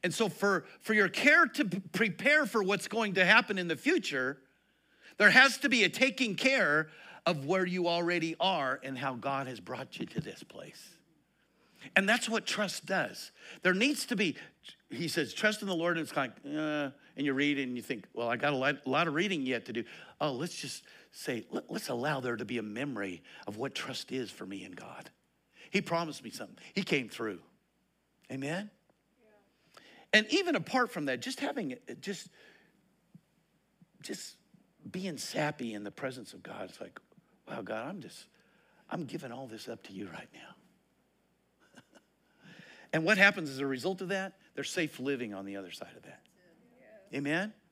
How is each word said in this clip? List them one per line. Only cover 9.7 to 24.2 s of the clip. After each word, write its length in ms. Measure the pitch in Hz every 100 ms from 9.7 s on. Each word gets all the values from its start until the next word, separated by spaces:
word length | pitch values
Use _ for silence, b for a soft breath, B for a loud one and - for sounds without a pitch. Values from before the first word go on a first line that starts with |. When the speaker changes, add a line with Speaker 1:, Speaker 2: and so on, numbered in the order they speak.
| 123 127 -
Speaker 1:
you 60 | -
to 140 | -
this 200 | - 92
place. 540 | - - - - - - _ _ _ _ _ B B B 254 -
And 120 | 196
that's 220 | 233 -
what 160 | 220 208
trust 400 | - 202 - -
does. 460 | 185 123 104 - B B B
There 120 | 175
needs 320 | 180 254 294 -
to 80 | 233
be, 200 | 190 135 - _ - - _
he 180 | - 170
says, 260 | - 139
"Trust 280 | - 214 208
in 60 | 196
the 80 | 175
Lord," 220 | 170 165
and 80 | 151
it's 100 | -
like, 160 | 131 104 143
uh, 440 | 151 156 151 143 123 B B
and 100 | 139
you 80 |
read 240 | 135 147 143
and 200 | 131 123
you 40 |
think, 240 | 110 120 -
"Well, 140 | - 117
I 80 | 120
got 160 | 143
a 60 | 139
lot, 180 | 131 156 -
a 40 |
lot 180 | 135 165
of 60 |
reading 320 | 151 202 175 131
yet 200 | 123 -
to 60 |
do." 120 | 117 - B B B
Oh, 140 | 151
let's 220 | 123 170 -
just 280 | 143 - - B B
say, 340 | - - 120 -
let, 180 | - -
let's 200 | - -
allow 300 | 120 139 143
there 160 | 127 117
to 100 | 110
be 120 | 120
a 60 |
memory 600 | 107 107 143 113 98 85 B B B
of 100 | 104
what 180 | 135 -
trust 360 | - 123 -
is 180 | 131